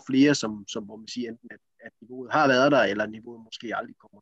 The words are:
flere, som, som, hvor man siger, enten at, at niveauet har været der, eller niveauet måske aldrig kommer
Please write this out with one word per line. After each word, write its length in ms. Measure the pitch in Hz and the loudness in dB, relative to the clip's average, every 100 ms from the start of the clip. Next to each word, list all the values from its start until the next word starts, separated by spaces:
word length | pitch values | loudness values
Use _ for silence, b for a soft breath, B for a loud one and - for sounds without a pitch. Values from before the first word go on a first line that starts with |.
| - | 2
flere, 280 | 127 143 143 | 4 4 4
som, 300 | 107 104 104 | -2 -8 -10
som, 160 | 113 | -12
hvor 120 | 104 107 | -12 -14
man 120 | 107 | -14
siger, 220 | 123 117 | -10 -10
enten 200 | 117 117 | -10 -18
at, 80 | 104 _ _ | -20 _ _
at 120 | 113 _ | -20 _
niveauet 300 | 117 127 123 | -18 -14 -2
har 160 | 147 139 | 2 4
været 240 | 127 143 | 4 6
der, 120 | 139 | 4
eller 220 | 98 104 107 | 4 0 -4
niveauet 380 | 110 120 117 | -8 -16 -18
måske 340 | 113 - 113 98 | -18 -14 -10 -8
aldrig 180 | 117 - | -10 -14
kommer 240 | 110 101 | _ _